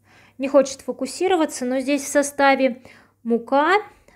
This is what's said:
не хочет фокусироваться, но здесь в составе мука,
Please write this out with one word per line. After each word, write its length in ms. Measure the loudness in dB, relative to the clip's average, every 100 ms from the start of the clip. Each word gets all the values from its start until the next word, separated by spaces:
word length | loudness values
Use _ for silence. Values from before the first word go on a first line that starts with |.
| _ _ _ -8
не 100 | 0
хочет 320 | 2 2 -2
фокусироваться, 840 | -12 -10 -10 -4 0 0 -2 -4 -6
но 140 | -4
здесь 220 | -2 -2
в 60 | -2
составе 760 | -2 -2 2 2 4 2 -2 -14 -20 _ _
мука, 520 | -4 -2 0 0 2 2 -2 -16 _